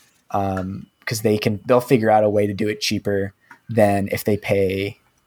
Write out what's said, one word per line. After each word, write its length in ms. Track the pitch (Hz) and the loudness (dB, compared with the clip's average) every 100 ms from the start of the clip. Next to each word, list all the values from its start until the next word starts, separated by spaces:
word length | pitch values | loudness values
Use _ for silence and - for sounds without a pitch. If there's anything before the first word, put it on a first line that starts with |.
| _ _ _ | _ _ _
um, 540 | 107 98 95 92 95 - _ - | -4 -2 -4 -6 -10 -14 _ -8
'cause 160 | 117 | -2
they 160 | 107 107 | 0 0
can, 220 | 117 101 | 0 -4
they'll 160 | 117 123 | 0 0
figure 300 | - 131 110 | 4 2 4
out 120 | 107 | 4
a 40 | 107 | 4
way 180 | 104 104 | 2 0
to 60 | |
do 140 | 98 107 | -2 -4
it 120 | 107 | -4
cheaper 520 | - 104 101 101 98 - _ - _ | -4 -4 -2 -2 -4 -8 _ -20 _
than 400 | 117 104 101 98 | 2 2 2 -2
if 120 | - | -4
they 120 | - 104 | -2 -2
pay 640 | - 101 95 95 101 - _ _ | 0 0 0 0 -4 -8 _ _